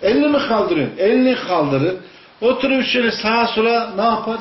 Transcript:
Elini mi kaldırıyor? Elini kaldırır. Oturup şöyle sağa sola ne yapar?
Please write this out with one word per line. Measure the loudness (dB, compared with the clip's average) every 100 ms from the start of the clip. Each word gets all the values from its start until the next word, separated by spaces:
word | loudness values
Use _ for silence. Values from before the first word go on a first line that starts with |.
Elini | 0 2 2
mi | 2
kaldırıyor? | 0 0 0 0 -2 0
Elini | 2 4 2 0
kaldırır. | -2 -2 0 0 -2 -4 -10 -20 -20 -2
Oturup | 0 0 0 0 0
şöyle | 0 0
sağa | -2 -2 0 0
sola | 0 0 0 -2 -2
ne |
yapar? | 0 0 -4 -8